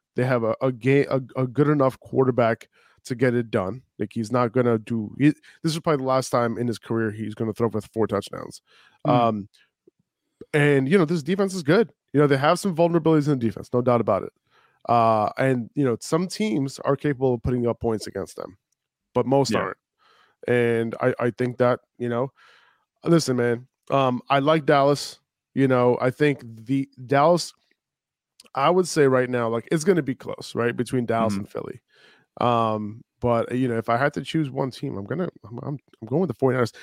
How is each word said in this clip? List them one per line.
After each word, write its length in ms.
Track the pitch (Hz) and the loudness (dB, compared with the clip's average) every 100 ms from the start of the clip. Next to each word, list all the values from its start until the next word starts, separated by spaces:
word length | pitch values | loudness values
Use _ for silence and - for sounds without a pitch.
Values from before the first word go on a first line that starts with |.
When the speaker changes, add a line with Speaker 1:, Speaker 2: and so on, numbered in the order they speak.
| _ - | _ -4
Speaker 1:
They 80 | |
have 200 | 127 127 | -2 0
a, 100 | 110 110 | -2 -2
a 100 | 135 | -4
ga-, 340 | 123 123 139 131 | -2 2 2 2
a, 140 | 135 127 131 | -2 -4 -6
a 100 | 127 | -4
good 220 | 117 147 | 0 0
enough 300 | 151 131 - | 4 2 0
quarterback 680 | - 127 131 123 113 117 - _ _ _ | -4 0 2 2 2 0 -6 _ _ _
to 100 | - | -12
get 200 | 123 127 | -2 0
it 160 | 120 117 | 0 -2
done. 320 | 110 92 123 - - | -2 -4 -8 -16 -10
Like, 140 | 107 | -8
he's 200 | 117 107 | -6 -2
not 200 | 123 120 | 0 0
gonna 260 | 127 120 113 | 0 0 0
do, 360 | 107 117 104 - | -2 -6 -6 0
he, 160 | 147 - - _ | 2 2 -8 _
this 100 | 160 | -6
is 60 | 160 | -4
probably 240 | 170 143 | -2 -2
the 60 | 131 | 0
last 220 | 131 127 | -2 0
time 260 | 127 120 107 | 0 0 -2
in 100 | 120 | -4
his 120 | 107 | -6
career 320 | - 113 110 | -4 -4 -2
he's 240 | 107 107 | -4 -10
gonna 180 | 104 113 | -6 -6
throw 160 | - 117 | -2 -2
for 140 | 107 | -4
four 240 | - 113 104 | -6 -4 -2
touchdowns. 560 | 101 - 50 50 - _ _ _ _ - | -2 -6 -12 -14 -16 _ _ _ _ 0
Speaker 2:
Mm. 40 | |
Speaker 1:
Um, 380 | 123 117 107 98 _ _ _ _ _ _ _ _ _ - | 2 2 0 -6 _ _ _ _ _ _ _ _ _ -4
and, 340 | 151 147 139 131 | 0 4 2 2
you 80 | 196 | 2
know, 80 | |
this 180 | 151 175 | 2 0
defense 320 | 139 190 196 | -2 -2 -2
is 80 | 185 | -4
good. 300 | 135 190 233 _ _ | 2 2 2 _ _
You 60 | 135 | 2
know, 60 | 147 | 2
they 120 | 139 | 4
have 200 | 147 175 | 2 2
some 160 | 202 | 0
vulnerabilities 560 | 160 170 170 156 160 147 | 0 2 2 4 2 2
in 80 | 139 | 0
the 80 | 113 | -2
defense, 220 | - - | -4 -4
no 80 | 123 | -2
doubt 180 | 127 120 | 2 2
about 220 | 110 95 | 2 0
it. 100 | - - _ _ _ _ - | -2 -14 _ _ _ _ 0
Uh, 420 | 117 113 110 104 - | 4 4 4 0 0
and, 320 | 135 127 107 | 0 0 -2
you 100 | - | -2
know, 140 | 135 113 | 0 -2
some 260 | - 160 185 | -2 -2 -2
teams 520 | - 214 202 135 - | -4 -2 -2 -4 -4
are 160 | - 139 | -2 -2
capable 380 | 147 127 131 | -2 0 0
of 80 | 120 | 0
putting 240 | 135 123 117 | -2 -2 -2
up 120 | 113 | -2
points 280 | 117 107 104 | -2 -4 -6
against 300 | 95 87 - | -8 -10 -10
them, 200 | 85 98 _ _ _ _ _ | -14 -16 _ _ _ _ _
but 120 | 123 120 | -2 2
most 240 | 139 127 | 2 2
Speaker 2:
Yeah. 80 | 107 | 0
Speaker 1:
aren't. 200 | 95 - _ _ _ _ _ _ - | -2 -8 _ _ _ _ _ _ -2
And 460 | 123 120 117 117 - | 2 2 0 -2 -2
I, 160 | 127 - | -2 0
I 100 | 120 | -4
think 280 | - 123 120 | -2 -4 0
that, 220 | 123 123 - _ | 0 0 -6 _
you 100 | 120 | -6
know, 240 | 117 135 - _ _ _ _ _ _ | -4 -4 -8 _ _ _ _ _ _
listen, 320 | - 170 139 123 | 2 2 2 0
man, 300 | 120 117 127 _ _ | 0 -2 -6 _ _
um, 320 | 139 131 123 - | 0 2 0 0
I 80 | 139 | 0
like 260 | 139 160 | 2 2
Dallas. 560 | 139 143 139 143 - - _ _ _ | 4 4 4 2 -4 -16 _ _ _
You 160 | 131 135 | 0 2
know, 300 | 127 123 123 | 4 4 2
I 100 | 127 | -2
think 320 | - 147 139 117 113 | 0 0 0 -8 -18
the 240 | 113 135 135 - 123 | -4 -4 -4 -10 0
Dallas, 460 | 139 156 175 - - _ _ _ _ _ _ _ _ - | 2 4 4 0 -12 _ _ _ _ _ _ _ _ -12
I 160 | 131 143 | 0 2
would 180 | 180 175 | 2 0
say 180 | 160 139 | 2 4
right 220 | 127 127 | 4 2
now, 200 | 123 113 | -2 -2
like, 200 | 113 - | -4 -2
it's 140 | 165 | -2
gonna 180 | 156 185 | 2 0
be 120 | 135 | 0
close, 380 | 123 - - - | -6 -10 -12 -8
right, 220 | 117 117 123 | -4 -2 -2
between 280 | 117 127 | -4 -2
Dallas 300 | 113 113 113 | -2 0 0
Speaker 2:
Mm-hmm. 60 | 101 | -2
Speaker 1:
and 80 | 101 | -6
Philly. 320 | - - - _ _ _ _ _ - | -10 -10 -14 _ _ _ _ _ -4
Um, 640 | 120 117 113 110 104 113 - _ | 0 2 0 -2 -6 -12 -20 _
but, 340 | 123 117 - | 0 0 0
you 140 | 127 127 | -2 -2
know, 80 | 113 | -2
if 120 | - | -2
I 80 | 117 | 0
had 180 | 143 | 0
to 80 | 165 | -4
choose 280 | 143 165 143 | -4 -4 -4
one 200 | 131 139 | -4 -6
team, 260 | - 139 101 | -6 -8 -8
I'm 80 | |
gonna, 240 | 101 123 - - | -8 -6 -6 -8
I'm, 140 | 104 120 | -16 -12
I'm, 200 | - 143 - _ | -10 -10 -14 _
I'm 80 | 110 | -4
going 120 | 139 | -2
with 80 | 180 | -2
the 60 | |
forty-niners. 380 | 117 135 127 113 - | 0 0 2 -2 -4